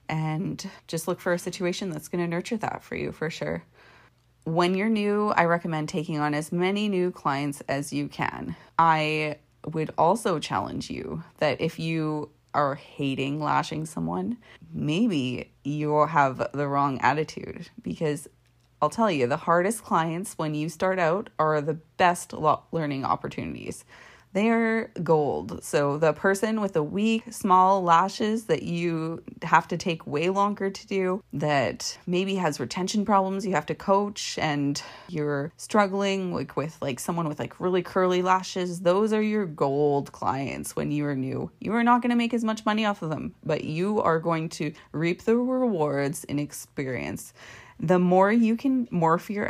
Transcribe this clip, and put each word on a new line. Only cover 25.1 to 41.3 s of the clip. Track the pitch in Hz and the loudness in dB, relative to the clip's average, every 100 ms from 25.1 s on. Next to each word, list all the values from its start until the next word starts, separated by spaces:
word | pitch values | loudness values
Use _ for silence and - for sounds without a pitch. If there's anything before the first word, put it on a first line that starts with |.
| 156 139 76 - - - | 2 2 -2 -4 -10 -2
So | 156 143 151 | 0 2 2
the | 160 | 2
person | 151 196 196 220 220 | 2 2 2 0 -2
with | 196 | 0
the | 165 | -2
weak, | 151 190 220 226 226 | -2 0 2 0 -2
small | - 202 185 185 196 | -6 4 6 6 4
lashes | 175 165 196 - 214 220 220 | 6 6 4 0 -2 -2 0
that | 156 | -2
you | 170 170 170 165 160 165 - - | 0 -2 -2 -2 -4 -8 -12 -10
have | 165 165 - | 2 2 4
to | 165 | -4
take | 185 160 - | -2 -4 -4
way | 143 175 | -2 0
longer | 196 202 202 196 | 2 0 0 -4
to | 196 - | -4 -4
do, | 196 185 190 - | -2 0 -2 -6
that | 143 151 139 113 - - - - | -4 0 2 2 -2 -8 -8 -2
maybe | 175 196 190 | 0 0 0
has | 170 147 | -2 -2
retention | 127 190 185 214 | -4 -4 -2 0
problems | 196 196 190 196 196 | 2 2 2 -2 -2
you | |
have | 151 151 | -2 -2
to | 151 | -6
coach, | - 196 202 - - - | 2 2 2 -6 -8 -4
and | 156 143 143 143 - - - | -2 0 0 -2 -8 -18 -10
you're | 151 147 143 151 - | -4 -2 -2 -4 -10
struggling, | - 214 202 196 196 196 180 | -2 2 2 2 0 0 -2
like, | 170 143 - | -4 -4 -6
with, | 151 - | -6 -6
like, | 143 - | -6 -4
someone | - 170 160 | -4 -2 -2
with, | - | -4
like, | 117 - | -8 -4
really | 180 180 | 0 0
curly | 175 190 185 180 | 0 2 4 4
lashes, | 185 185 185 190 180 175 | 2 0 0 -4 -4 0
those | 175 190 220 | 2 4 2
are | 214 | 2
your | 214 214 185 | 0 0 -2
gold | 147 143 143 147 143 139 | -2 0 2 2 2 -2
clients | - - 135 139 139 147 | -6 -4 -2 -4 -6 -8
when | - 147 | -4 -2
you | 147 147 | -2 -2
are | 135 | -2
new. | 131 | -4